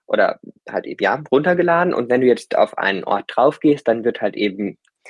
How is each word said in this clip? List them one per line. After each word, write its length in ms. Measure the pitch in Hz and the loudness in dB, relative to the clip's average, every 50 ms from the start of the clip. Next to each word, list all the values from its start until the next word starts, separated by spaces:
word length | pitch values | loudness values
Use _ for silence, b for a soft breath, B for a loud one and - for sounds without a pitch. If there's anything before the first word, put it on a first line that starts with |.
| _ | _
oder 320 | - - 107 98 - - - - - - _ _ - | -4 0 0 2 0 0 -4 -10 -20 -20 _ _ -8
halt 180 | - 92 - | -8 -8 -8
eben, 160 | - - - | -8 -6 -2
ja, 200 | - 190 113 147 151 - | -2 -2 -2 -2 -2 0
runtergeladen. 640 | - 139 151 180 180 175 175 175 170 170 175 180 - | 0 2 2 2 0 2 2 2 2 2 2 0 0
Und 160 | - 120 117 | -2 -2 0
wenn 100 | 123 127 | 0 2
du 60 | 131 | 4
jetzt 300 | 123 117 110 - - - | 4 2 2 0 -2 0
auf 220 | - - - - - | 0 0 0 0 -4
einen 260 | - 98 98 92 - | -4 -2 -2 -4 -2
Ort 200 | - 101 98 - - - | -2 -4 -4 -4 -4 -2
drauf 260 | - 123 147 147 - | 2 2 2 2 2
gehst, 280 | - 151 147 143 - 117 | 2 2 2 2 0 -2
dann 160 | 113 117 110 | -2 0 0
wird 160 | 120 - - | -4 -2 -2
halt 160 | 113 101 - | -4 -6 -2
eben 420 | - 104 104 92 98 104 98 - _ _ _ _ _ B | -2 -2 -2 -2 -4 -6 -6 -8 _ _ _ _ _ B